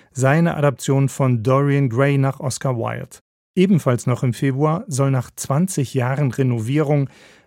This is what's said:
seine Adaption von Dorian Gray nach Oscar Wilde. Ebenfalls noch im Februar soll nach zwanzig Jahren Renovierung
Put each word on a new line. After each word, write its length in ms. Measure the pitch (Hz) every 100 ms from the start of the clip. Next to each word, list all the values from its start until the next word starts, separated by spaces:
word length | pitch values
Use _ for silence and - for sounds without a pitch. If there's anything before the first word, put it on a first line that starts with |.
| _
seine 440 | - 131 156 170 160
Adaption 540 | 143 127 - 135 139
von 340 | - 131 120
Dorian 460 | 110 135 143 139 139
Gray 280 | 113 139 139
nach 220 | 135 135
Oscar 380 | 139 - 139 120
Wilde. 400 | 117 117 - - _ _ _ -
Ebenfalls 520 | 190 175 139 123 -
noch 160 | 120
im 100 | 131
Februar 500 | 113 139 131 151 165 254
soll 240 | 131 139
nach 200 | 131 - -
zwanzig 580 | - 139 185 - 123
Jahren 380 | 131 123 135 143
Renovierung 800 | 113 131 120 110 143 143 147 135 - - -